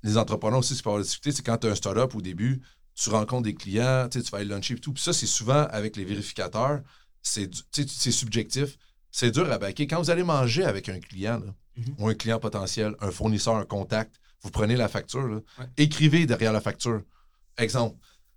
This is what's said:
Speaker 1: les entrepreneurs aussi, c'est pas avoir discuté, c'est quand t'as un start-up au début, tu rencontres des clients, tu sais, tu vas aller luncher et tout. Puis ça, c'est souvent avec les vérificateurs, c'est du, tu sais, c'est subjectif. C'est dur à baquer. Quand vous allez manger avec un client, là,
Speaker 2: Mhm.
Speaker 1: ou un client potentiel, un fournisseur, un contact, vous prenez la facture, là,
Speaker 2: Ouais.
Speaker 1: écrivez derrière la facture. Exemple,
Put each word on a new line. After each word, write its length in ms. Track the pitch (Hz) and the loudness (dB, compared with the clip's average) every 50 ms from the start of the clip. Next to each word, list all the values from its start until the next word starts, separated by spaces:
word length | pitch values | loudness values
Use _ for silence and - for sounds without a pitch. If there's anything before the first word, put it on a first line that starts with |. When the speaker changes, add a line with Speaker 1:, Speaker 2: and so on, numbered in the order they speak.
| - | 0
Speaker 1:
les 140 | 107 107 | 2 2
entrepreneurs 420 | 113 - 76 107 - - 107 117 131 | 2 2 2 -2 0 0 2 2 2
aussi, 160 | 123 - 135 | 2 0 -2
c'est 80 | 127 - | -4 -2
pas 60 | 110 | -2
avoir 140 | 104 104 98 | -2 -2 -2
discuté, 280 | - - - - 147 | -4 -6 -4 -4 -4
c'est 120 | 139 - - | -4 -2 0
quand 140 | - 113 | 0 -2
t'as 120 | 113 - 110 | 0 2 0
un 40 | 101 | 0
start-up 380 | 95 - 101 95 107 131 127 - | 0 -2 -2 0 2 0 0 0
au 60 | 107 | -6
début, 400 | 90 92 92 82 107 123 135 131 - - _ _ _ _ _ | -8 -6 -6 -4 -2 -2 -2 -2 -4 -14 _ _ _ _ _
tu 160 | - - - | -6 -2 0
rencontres 340 | 107 110 107 104 123 127 123 | 0 0 0 0 -2 -2 -2
des 100 | 107 95 | -2 -4
clients, 520 | - - 98 95 107 120 127 131 131 127 120 | -6 -8 -2 0 2 2 4 4 2 2 0
tu 100 | - 127 | -4 -6
sais, 40 | 110 | -6
tu 60 | - | -4
vas 80 | - 101 | -6 -6
aller 80 | 101 | -6
luncher 260 | 101 101 98 90 - 123 | -4 -6 -6 -4 -4 -6
et 60 | 120 | -6
tout. 120 | - 151 131 | -6 -8 -6
Puis 100 | - - | -4 -2
ça, 100 | - 170 | 0 0
c'est 120 | - - | 0 0
souvent 380 | 104 - - 113 110 135 147 151 - | 0 -2 0 2 2 4 4 4 2
avec 240 | 110 107 104 107 - | -2 -4 -4 -4 -6
les 80 | 104 95 | -6 -6
vérificateurs, 760 | 92 104 98 98 - - - 95 90 90 107 120 139 147 139 139 - - - - _ _ _ | -4 -4 -4 -4 -8 -6 -6 -6 -4 -2 0 0 0 0 -2 -6 -12 -20 -20 -20 _ _ _
c'est 260 | _ - - 113 98 | _ -4 -4 -2 -4
du, 140 | 92 - - - _ | -6 -6 -12 -14 _
tu 120 | - - 139 | -4 -4 -2
sais, 40 | 139 | -2
c'est 220 | - - - 127 | -2 -2 0 2
subjectif. 680 | 113 - 123 113 101 117 104 - - 127 143 139 - _ _ _ _ _ _ _ | 2 0 0 0 -2 -2 -2 -2 -2 -2 -2 -4 -6 _ _ _ _ _ _ _
C'est 200 | - - - 120 | -4 2 2 2
dur 180 | 110 135 180 156 | 4 4 2 2
à 60 | 117 | 0
baquer. 300 | 98 101 98 95 - 147 | -2 -2 -6 -2 -2 -2
Quand 120 | - 165 170 | 0 0 0
vous 80 | 170 139 | 2 2
allez 140 | 170 170 180 | 2 2 2
manger 400 | 170 160 143 131 123 117 151 190 | 2 2 4 4 2 2 2 2
avec 240 | 151 101 98 - - | 2 0 -2 -4 -6
un 100 | 92 92 | -8 -8
client, 400 | 90 - - 92 95 107 120 113 | -10 -12 -8 -6 -4 -2 -2 -4
là, 140 | - 101 98 - _ _ - | -6 -10 -12 -14 _ _ -12
Speaker 2:
Mhm. 180 | 123 117 123 143 - | -8 -6 -6 -4 0
Speaker 1:
ou 80 | 104 110 | 0 0
un 40 | 107 | 0
client 240 | 110 - 113 113 110 | 0 0 0 0 0
potentiel, 560 | - 110 104 101 98 92 - 113 107 107 107 - | -2 -4 -4 -4 -4 -4 -2 -2 -2 -2 -2 -4
un 120 | 104 98 | -4 -4
fournisseur, 440 | 90 - 107 110 107 101 - 117 113 | -4 0 2 2 2 2 2 2 2
un 100 | 107 98 | 0 0
contact, 500 | - 104 101 95 90 110 110 110 - _ _ _ _ _ _ | -2 -4 -4 -2 0 -2 -2 -2 -4 _ _ _ _ _ _
vous 100 | - - | -16 -8
prenez 240 | - - 110 104 120 | -2 0 2 4 4
la 140 | 123 117 101 | 4 2 0
facture, 360 | - 104 - - - 127 135 | 0 -4 -6 -4 -6 -4 -4
là, 140 | 120 107 107 - _ - | -4 -4 -6 -8 _ -16
Speaker 2:
Ouais. 80 | - 127 127 - | -16 -16 -12 4
Speaker 1:
écrivez 480 | - 147 151 151 - 151 151 139 170 170 | 4 4 4 6 6 6 8 8 8 6
derrière 260 | 127 120 - 113 110 | 4 4 4 4 2
la 80 | 107 107 | 2 2
facture. 400 | - 107 95 - - 120 117 104 - _ _ _ _ - _ _ _ _ _ | 0 -2 -4 -2 -2 -2 -2 -2 -4 _ _ _ _ -20 _ _ _ _ _
Exemple, 400 | - 117 110 - 127 117 110 - - _ _ _ _ _ _ _ | -2 0 0 2 2 0 0 -2 -10 _ _ _ _ _ _ _